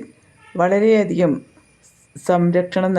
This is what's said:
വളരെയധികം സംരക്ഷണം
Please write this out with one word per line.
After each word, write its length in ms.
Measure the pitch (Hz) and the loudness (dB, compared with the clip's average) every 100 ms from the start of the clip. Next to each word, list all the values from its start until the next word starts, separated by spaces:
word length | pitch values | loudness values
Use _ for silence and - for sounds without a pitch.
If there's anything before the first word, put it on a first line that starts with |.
| - _ _ _ - 185 | -6 _ _ _ -10 -4
വളരെയധികം 720 | 175 202 220 220 190 165 175 135 - _ _ _ _ _ _ - - | 0 2 2 2 2 0 0 -2 -8 _ _ _ _ _ _ -8 -2
സംരക്ഷണം 640 | 175 175 175 180 185 185 | 0 2 0 -2 -2 0